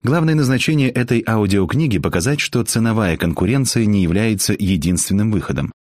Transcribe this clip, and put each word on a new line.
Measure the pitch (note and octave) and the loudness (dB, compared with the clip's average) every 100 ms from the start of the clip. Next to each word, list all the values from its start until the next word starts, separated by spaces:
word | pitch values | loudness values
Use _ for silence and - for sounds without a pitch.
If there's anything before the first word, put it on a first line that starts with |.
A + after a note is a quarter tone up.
Главное | A#2 E3 D#3+ | -2 0 2
назначение | D3+ C3 B2+ - D3+ C3 | 2 2 0 0 0 0
этой | B2 B2 A#2+ A2+ | 0 0 0 0
аудиокниги — | A2 G#2 G2+ F#2 C3 D#3 F#2 | 0 2 2 0 0 0 0
показать, | C#2+ F2 A#2+ D3 | -2 -2 -2 -2
что | - B2 | -2 -2
ценовая | A2+ A#2 A2+ A2 F#2+ D#2+ | -2 0 0 2 0 0
конкуренция | E2+ E2 F#2 C3+ B2 A#2+ G#2+ | -2 0 0 0 0 0 2
не | G2+ | 2
является | E2+ F#2 A2+ G2+ - | 2 2 0 -2 -2
единственным | G#2 F#2+ F#2 D#2+ E2+ - G2 G#2+ | -2 0 0 0 -2 0 0 0
выходом. | G2+ - C#2 C#2+ - _ | 0 -2 -4 -6 -8 _